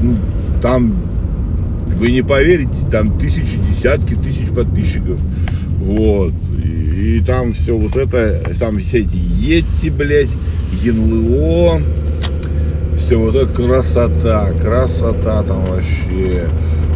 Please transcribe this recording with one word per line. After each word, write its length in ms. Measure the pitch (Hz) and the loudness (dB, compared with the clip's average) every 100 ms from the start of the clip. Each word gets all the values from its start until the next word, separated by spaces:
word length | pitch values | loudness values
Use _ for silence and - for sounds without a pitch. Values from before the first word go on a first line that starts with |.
ну, 140 | 117 113 - - - - | 2 0 0 -2 -2 0
там, 320 | 120 127 113 92 82 - - - - - - - - | 2 2 2 0 -2 -2 -2 -2 -2 -2 -2 -4 -2
вы 160 | - 120 | 0 2
не 140 | 127 | 0
поверите, 520 | 131 139 156 170 127 - - | 2 2 4 4 2 -2 0
там 280 | 113 104 87 | 0 0 0
тысячи, 400 | - - - - - | 0 0 0 0 0
десятки 460 | - - 147 - - | 0 2 0 0 0
тысяч 340 | - 135 - | 0 -2 -2
подписчиков, 680 | 123 - 92 - - - - - - - - - - | 0 0 0 0 0 -2 -2 -2 -2 -2 -2 -2 -2
вот, 560 | 95 107 110 101 90 85 - - | 0 2 2 2 0 -2 -4 -2
и, 540 | 82 82 76 87 107 113 | -2 -2 -2 0 0 2
и 60 | |
там 300 | - 127 120 | 2 0 0
всё 240 | 110 - 113 | -2 -2 0
вот 180 | 104 127 | 0 -2
это, 460 | 131 127 107 - - - | 0 0 0 0 -2 -2
там 220 | 117 104 | -2 -2
все 220 | - 117 | -2 0
эти 140 | 101 92 | 0 -2
йети, 760 | 87 90 127 165 160 - 160 | 0 0 2 2 2 0 0
блядь, 380 | 139 143 147 131 - - - - - | -2 2 2 2 -2 -4 -4 -2 -2
Н 440 | 117 110 110 113 113 | 0 2 2 2 2
Л 80 | 135 | 2
О, 460 | 156 170 170 160 139 - - - - - - - - - - - | 2 4 4 2 0 -2 -2 -2 -2 -4 -4 -2 -2 -2 -2 0
всё 220 | - 113 | 2 2
вот 160 | 110 127 | 2 2
это 100 | 123 | 0
красота, 1000 | - 120 131 120 - 82 80 113 107 101 - | 0 2 2 2 2 2 2 2 2 2 0
красота 840 | 113 120 131 - 113 107 110 107 | 0 2 0 0 0 0 0 0
там 220 | 101 95 92 | 0 -2 0
вообще, 800 | 82 - - - 92 92 90 82 - - - - | -2 -2 -2 -2 -2 0 0 0 -2 0 0 0